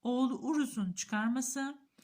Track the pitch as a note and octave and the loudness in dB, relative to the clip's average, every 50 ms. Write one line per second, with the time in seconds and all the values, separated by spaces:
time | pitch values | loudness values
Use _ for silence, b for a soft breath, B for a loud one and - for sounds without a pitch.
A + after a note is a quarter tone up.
0 | - A#3 B3 B3 C4 B3 A3+ - - B3+ D#4 D4+ C#4+ - - A3 G3+ F3+ F3+ - | -2 0 2 4 4 2 2 0 -2 0 2 2 2 0 0 -2 -2 -2 -2 -4
1 | - - G#3+ G#3 G#3+ A#3 A#3+ C4 C4 - - C#4 C4+ C#4 D4 C#4+ _ _ B B | -6 -2 0 0 2 2 2 0 -2 -2 -2 -4 -4 -4 -6 -10 _ _ B B